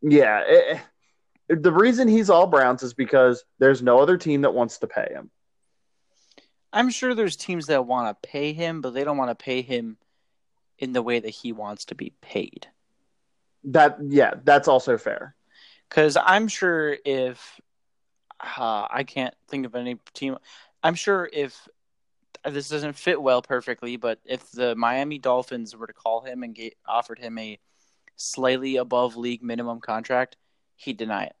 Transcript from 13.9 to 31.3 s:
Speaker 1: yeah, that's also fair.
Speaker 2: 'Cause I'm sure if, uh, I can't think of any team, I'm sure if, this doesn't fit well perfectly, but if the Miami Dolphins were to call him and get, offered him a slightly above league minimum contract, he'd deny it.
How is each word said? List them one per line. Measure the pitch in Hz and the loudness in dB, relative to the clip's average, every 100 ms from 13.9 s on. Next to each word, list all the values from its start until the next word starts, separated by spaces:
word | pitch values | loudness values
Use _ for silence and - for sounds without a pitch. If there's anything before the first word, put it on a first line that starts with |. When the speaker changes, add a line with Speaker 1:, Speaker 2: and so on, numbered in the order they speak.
| 147 143 | 4 0
Speaker 1:
yeah, | 139 120 - 131 | 4 4 2 4
that's | 143 139 | 4 6
also | 131 131 117 | 2 2 -2
fair. | - - 139 _ _ _ - _ _ | -2 -8 -10 _ _ _ -20 _ _
Speaker 2:
'Cause | - 156 139 | 2 4 4
I'm | - 196 220 | 4 2 2
sure | - 185 165 151 143 | -2 0 0 -2 -4
if, | 143 135 127 123 - - _ _ _ _ _ _ _ - | -4 -2 -2 -6 -20 -20 _ _ _ _ _ _ _ -18
uh, | - - 117 110 104 | -14 -8 -4 -4 -6
I | 123 135 | -6 -8
can't | - 127 - _ | -6 -8 -10 _
think | 143 127 | -10 -8
of | 120 | -8
any | 123 120 _ | -10 -12 _
team, | - 135 131 _ - _ _ | -12 -10 -10 _ -20 _ _
I'm | 160 170 | -4 -2
sure | - 196 175 | -2 -2 -2
if, | 156 139 - _ _ _ _ _ _ _ - - | -6 -8 -8 _ _ _ _ _ _ _ -14 -10
this | 143 139 | -8 -8
doesn't | 151 147 | -8 -8
fit | 139 - 175 | -6 -2 0
well | 135 123 | 2 0
perfectly, | - 127 120 120 120 120 | 0 -6 -6 -10 -8 -6
but | 117 110 | -6 -6
if | _ 127 - | _ -12 -10
the | 117 123 117 | -6 -4 0
Miami | 117 127 143 151 | -2 -2 -4 -4
Dolphins | 127 127 127 123 113 110 | -2 -2 -2 -10 -12 -14
were | 110 | -20
to | |
call | 110 113 113 | -10 -6 -4
him | 131 127 | -6 -14
and | 120 110 | -14 -14
get, | 113 _ - | -16 _ -6
offered | 110 120 113 | -6 -4 -10
him | 120 113 | -14 -14
a | 110 104 _ _ _ _ _ _ | -14 -16 _ _ _ _ _ _
slightly | - - 127 131 135 131 | -14 -4 -2 0 -2 -4
above | 123 123 123 117 | -2 0 -2 -4
league | 120 120 | -8 -8
minimum | 120 117 120 117 | -8 -8 -8 -10
contract, | - 113 113 127 127 _ _ _ _ _ | -8 -8 -2 -2 -2 _ _ _ _ _
he'd | - 110 | -14 -10
deny | 113 101 | -6 -6
it. | 98 | -8